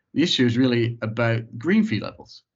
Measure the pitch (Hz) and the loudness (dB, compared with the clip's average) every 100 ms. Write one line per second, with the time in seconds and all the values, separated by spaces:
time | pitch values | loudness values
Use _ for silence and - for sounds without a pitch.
0 | _ - 180 - 123 113 131 120 113 117 | _ -2 0 2 2 2 2 2 -2 -4
1 | 110 107 117 113 113 117 147 220 202 101 | -6 -2 0 -2 -6 -8 0 2 2 -2
2 | - - - - _ | -6 -12 -20 -20 _